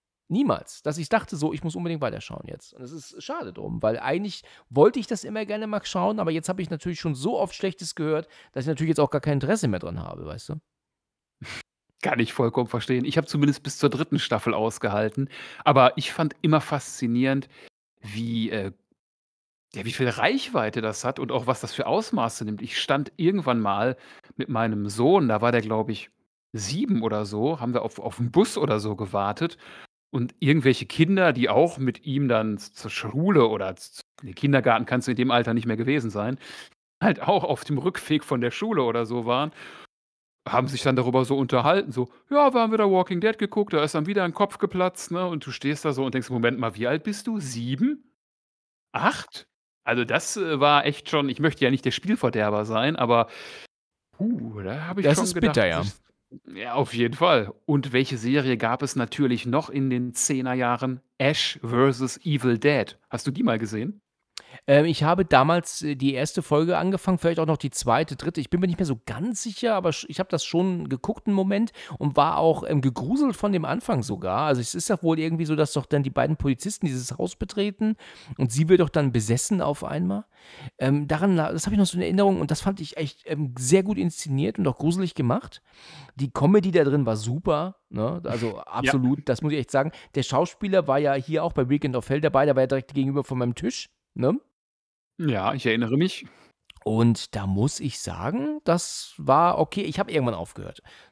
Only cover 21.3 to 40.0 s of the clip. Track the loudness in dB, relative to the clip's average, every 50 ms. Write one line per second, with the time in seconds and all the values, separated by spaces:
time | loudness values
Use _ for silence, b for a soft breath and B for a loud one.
21.3 | -2 -2 0 0 -2 -2 -4 -10 -6 -4 -2 -2 -2 -2 -2 -2 -2 -2 -2 -2
22.3 | -4 -6 -8 -8 -8 -8 -10 -8 -6 -6 -2 -2 -2 -2 -2 -6 -4 0 0 0
23.3 | 2 2 0 0 0 0 0 0 0 0 0 0 -2 B B B B B B B
24.3 | B -8 -6 -2 0 0 0 0 0 -2 -4 -4 -2 2 4 4 4 4 4 2
25.3 | 2 2 2 2 2 2 0 0 -2 -2 -2 -2 -4 -8 -8 -16 _ _ _ _
26.3 | _ _ _ -12 -10 -8 -6 -4 -4 -4 0 0 0 0 0 0 -2 -2 -4 -4
27.3 | -2 -2 -2 -2 -2 -2 -4 -2 -2 -2 -4 -4 -8 -8 -10 -8 -4 -4 -4 2
28.3 | 4 4 4 4 2 -2 0 2 2 0 0 -2 -4 -4 -6 -4 -2 -2 -2 -2
29.3 | -2 -2 -4 -6 -6 B B B B B B B _ _ _ -6 -4 -4 -4 -4
30.3 | -4 -2 2 4 4 6 6 4 4 4 0 -6 2 2 4 4 4 4 4 4
31.3 | 4 2 0 4 6 4 4 4 2 -2 -2 -2 -2 -4 -6 -4 -2 0 2 2
32.3 | 2 2 2 0 -4 -6 -8 -14 _ -12 -12 -8 -8 -6 -8 -4 -2 0 2 6
33.3 | 6 8 6 6 4 0 -4 -6 -6 -10 -16 -20 -20 -20 -20 _ _ -18 -16 -14
34.3 | -8 0 2 4 4 6 6 4 4 4 2 0 -2 -2 0 -2 0 0 2 4
35.3 | 4 2 2 2 0 0 0 -2 -2 -2 0 0 0 0 -2 -4 -4 -4 -4 -4
36.3 | -4 B B B B B B B _ _ _ _ _ 0 2 2 2 2 2 2
37.3 | 2 2 2 0 -2 -2 -2 -2 -2 0 -2 -2 -4 -4 -2 0 0 0 0 0
38.3 | -2 0 0 -2 -2 -4 -4 -2 0 2 2 2 2 0 -2 -2 -4 -4 0 0
39.3 | 0 0 0 -4 B B B B B B B B _ _